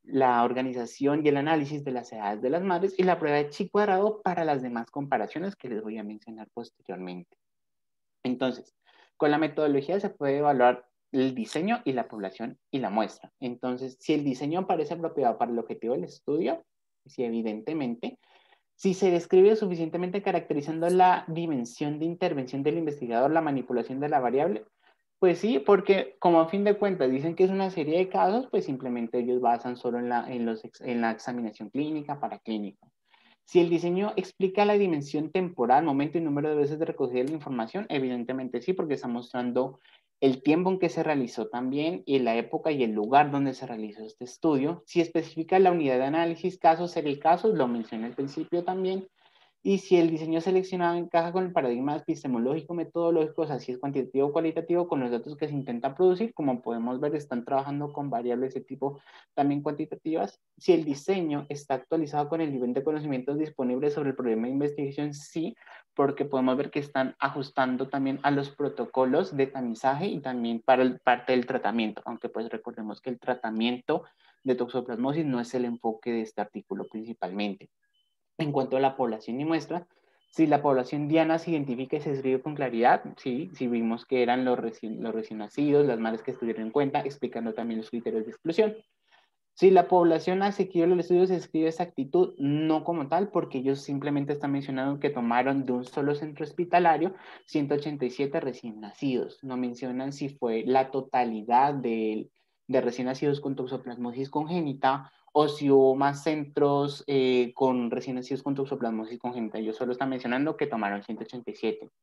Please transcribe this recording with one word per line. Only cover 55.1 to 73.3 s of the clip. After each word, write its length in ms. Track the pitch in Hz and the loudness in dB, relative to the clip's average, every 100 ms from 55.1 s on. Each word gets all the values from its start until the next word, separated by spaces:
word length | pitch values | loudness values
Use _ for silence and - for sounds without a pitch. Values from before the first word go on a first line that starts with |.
| 120 147 147 | -2 -4 -6
que 100 | 151 | -4
se 60 | |
intentan 420 | 143 135 120 160 | -4 -4 -4 -4
producir, 380 | 143 185 180 226 | 2 4 4 -2
como 280 | - 143 120 | -2 -2 -2
podemos 380 | - 117 117 127 | -4 -4 -4 -2
ver, 160 | 147 | -2
están 300 | 151 147 120 | -4 -4 -6
trabajando 480 | 117 135 139 143 147 | -2 -2 -2 -6 -6
con 160 | 147 143 | -6 -4
variables 440 | 120 120 120 131 | -4 -2 -2 -2
de 60 | - | -6
tipo 420 | - 135 139 143 - - _ | -10 -6 -6 -6 -20 -20 _
también 280 | - 143 143 | 0 0 2
cuantitativas. 800 | 147 147 156 - 165 165 196 _ _ _ | -2 -4 -6 -6 -4 -2 -2 _ _ _
Si 160 | - | 4
el 100 | 165 | 4
diseño 640 | 151 143 - 196 160 147 147 | 4 -4 -2 -2 0 -4 -6
está 280 | 143 - | -12 -4
actualizado 520 | 131 - 165 156 151 147 | -4 -2 -2 0 -2 -2
con 140 | 165 | -2
el 100 | 156 | -2
nivel 220 | 135 123 | -2 -2
de 100 | 127 | 0
conocimientos 540 | 139 151 147 131 131 151 | -2 -2 -2 -4 -2 -2
disponibles 560 | 151 - 123 123 147 | -4 -2 -2 0 0
sobre 160 | 143 139 | 0 -2
el 80 | 135 | -2
problema 300 | 123 110 120 | 0 0 0
de 60 | |
investigación, 600 | 139 147 143 139 143 147 | 0 -2 -2 -6 -4 -6
sí, 420 | 147 - 170 175 - - - _ | -6 -10 -6 -6 -8 -20 -20 _
porque 320 | - 139 143 | 0 0 0
podemos 320 | 143 135 127 127 | -2 0 2 0
ver 120 | 143 | -2
que 100 | 147 | -4
están 360 | 143 135 131 - | -4 -2 -2 -2
ajustando 680 | 139 143 135 - 127 127 139 | -2 -2 -6 0 0 0 -2
también 320 | 139 135 139 | -2 -2 0
a 80 | 147 | 0
los 180 | 143 143 | 0 -2
protocolos 880 | - 139 139 117 131 131 147 190 139 | -4 -4 -4 -4 0 2 2 0 -2
de 100 | 135 | -2
tamizaje 600 | 135 123 113 131 139 196 | -2 -6 -2 0 0 -2
y 120 | 170 | -4
también 400 | 131 127 117 117 | -6 -4 -4 -2
para 240 | - 127 | 4 6
el, 160 | 131 127 | 6 2
parte 320 | - 120 - | 2 2 2
del 140 | 127 | 0
tratamiento, 560 | 123 127 101 117 110 104 | 2 -2 0 0 -2 -4
aunque 240 | - 117 117 | -12 -10 -8
pues 220 | 110 113 | -8 -8
recordemos 500 | 113 - 117 110 110 | -8 -10 -10 -10 -10
que 120 | 131 | -10
el 80 | 120 | -8
tratamiento 840 | - | -6